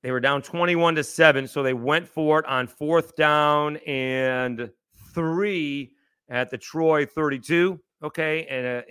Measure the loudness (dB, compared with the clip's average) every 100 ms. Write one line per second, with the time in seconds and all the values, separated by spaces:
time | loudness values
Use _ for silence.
0 | -4 0 0 0 -4 -2 0 2 2 2
1 | -4 4 6 6 -2 -4 -2 -2 0 0
2 | -2 -4 2 2 2 -2 -4 -6 0 0
3 | 0 0 2 4 4 2 0 -6 -6 -4
4 | -2 -2 0 0 -4 -6 -10 _ _ _
5 | -12 -6 -2 -2 -2 -2 -4 -6 -10 _
6 | _ _ _ -6 -6 -8 -10 0 2 2
7 | 0 -2 -2 -4 0 2 2 -2 _ _
8 | -12 -6 -4 -4 -6 -6 -4 -6 -8